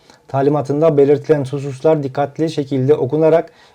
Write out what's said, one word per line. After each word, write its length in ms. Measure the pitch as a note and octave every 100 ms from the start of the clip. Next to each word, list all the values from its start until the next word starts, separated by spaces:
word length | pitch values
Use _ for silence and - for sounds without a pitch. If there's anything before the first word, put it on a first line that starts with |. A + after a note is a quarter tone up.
| _ _ -
talimatında 680 | C3+ C#3 D3 C3+ C#3+ D#3+ C#3+
belirtilen 480 | C#3 C#3+ C3 D3
hususlar 580 | C3 C#3+ C#3 C3 D#3+ D#3+
dikkatli 480 | C#3 C3+ C#3 C#3+ D#3+
şekilde 440 | D#3 C#3 C#3 C3
okunarak 560 | D3+ C3 D3+ D#3+ E3 E3 _ _